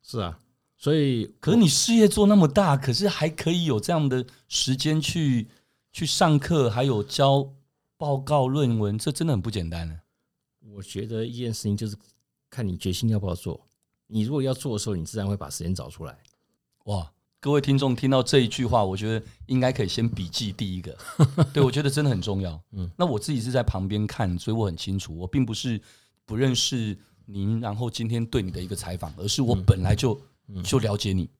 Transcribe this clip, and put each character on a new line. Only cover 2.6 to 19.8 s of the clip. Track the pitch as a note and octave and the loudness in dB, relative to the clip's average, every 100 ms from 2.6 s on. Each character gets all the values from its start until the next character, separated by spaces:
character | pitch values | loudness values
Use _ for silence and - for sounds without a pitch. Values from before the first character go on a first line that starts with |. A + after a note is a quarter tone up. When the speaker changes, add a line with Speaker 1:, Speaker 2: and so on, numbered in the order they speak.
| F#3 | 4
Speaker 2:
可 | C#3 C3+ | 2 2
是 | A#2+ G3 | 0 0
还 | - D#3 | 0 -2
可 | D#3 E3 | -2 -2
以 | F3 | 0
有 | E3 A2 | 0 0
这 | - | 0
样 | E3 C#3+ | 0 2
的 | B2+ B2 - _ | 0 -4 -14 _
时 | - - | -4 -2
间 | C3 D3+ D#3 | 0 0 0
去， | D3 E3+ D3 B2 A2 _ _ _ _ | 0 0 2 2 -2 _ _ _ _
去 | - | -6
上 | D#3+ - F3 D3 | -4 2 4 4
课， | - E3 B2 | 4 2 2
还 | G#2+ | 2
有 | C3+ G#2+ | 0 0
交 | G#2 - C#3 C#3 C#3 - _ _ _ | -2 2 4 4 0 -12 _ _ _
报 | _ D3 C3+ | _ -4 -4
告、 | C#3 D3 B2+ | 0 0 2
论 | C#3+ C3 A2+ | 2 2 2
文， | G#2 A2 | 0 0
这 | - | -4
真 | C#3+ | -2
的 | E3 | 0
很 | A#2 | 0
不 | A2+ | -2
简 | G2+ E2 | -4 -4
单 | E2+ E2 | -6 -8
呢。 | D#2+ _ _ _ _ _ _ G#2+ | -10 _ _ _ _ _ _ -20
Speaker 1:
我 | G2+ | -18
觉 | G2+ G2 | -12 -10
得 | G#2+ A2+ | -6 -6
一 | A2+ | -6
件 | A#2+ A#2+ | -6 -6
事 | A2 | -4
情 | G#2 G2+ | -2 -2
就 | A2 | -4
是 | G2+ _ _ _ _ _ | -8 _ _ _ _ _
看 | - G#2 | -8 -6
你 | F2+ | -4
决 | F#2+ | -4
心 | F2+ A2+ | 0 0
要 | A2 | 0
不 | |
要 | F#2 | 0
做。 | E2+ - - _ _ _ _ _ | -4 -6 -10 _ _ _ _ _
你 | A2 | -2
如 | G#2+ | -2
果 | C#3+ | 0
要 | C3+ | -2
做 | C3 C#3+ | -2 -4
的 | G#2 | -4
时 | - | -4
候， | |
你 | F#2 | -4
自 | D#2+ A2 | -4 -4
然 | G2 | -4
会 | |
把 | G2+ D2 | -4 -6
时 | - | -8
间 | E2+ | -4
找 | F#2 B1+ | -4 -6
出 | - | -12
来。 | D#2 A#1+ _ _ _ _ _ _ | -16 -16 _ _ _ _ _ _
Speaker 2:
哇！ | - G2 D#2+ _ _ _ | -6 -6 -6 _ _ _
各 | C#3 | 0
位 | C#3+ | 2
听 | C#3 C#3 | 4 2
众 | C3+ | 2
听 | A#2+ C3 | 0 2
到 | C3+ | 2
这 | B2+ C#3+ | 4 4
一 | A#2 | 4
句 | - | -2
话， | A#2+ A#2+ | 0 2
我 | G2 | 0
觉 | F#2+ G#2+ A2 | -2 -2 -4
得 | - - - | -6 -20 -6
应 | B2+ | 0
该 | B2+ | 0
可 | B2+ | 0